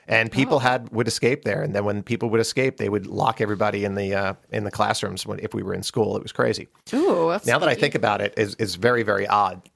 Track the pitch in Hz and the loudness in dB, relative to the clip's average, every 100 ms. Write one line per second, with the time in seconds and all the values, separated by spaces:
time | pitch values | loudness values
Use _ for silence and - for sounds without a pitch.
0 | - 110 113 113 135 151 127 127 113 113 | 0 2 2 2 2 4 4 2 -2 -2
1 | 113 - 117 139 110 98 78 101 104 104 | -2 0 0 0 -2 -2 -2 -2 -2 -4
2 | 101 117 113 113 110 - 131 127 104 104 | -4 -4 0 0 0 0 0 0 -2 -2
3 | 92 98 95 113 107 104 104 104 101 98 | -2 0 0 0 -2 0 0 0 -2 -2
4 | 98 98 98 98 _ 107 104 - 104 110 | -2 0 -2 -4 _ -6 -4 -2 0 0
5 | 101 92 - 101 107 107 95 92 - - | -2 -6 -8 -8 -6 -6 -4 -6 -4 0
6 | 104 101 - - 120 107 - _ - 240 | 0 0 -4 -2 0 0 -8 _ -4 0
7 | 370 180 165 190 - 135 233 117 147 135 | 2 2 2 0 2 2 2 2 0 2
8 | 107 101 104 - 104 - 107 87 113 120 | 0 0 -2 0 -2 -2 -6 0 2 2
9 | 107 101 101 104 98 90 - | 2 0 2 2 2 -2 -12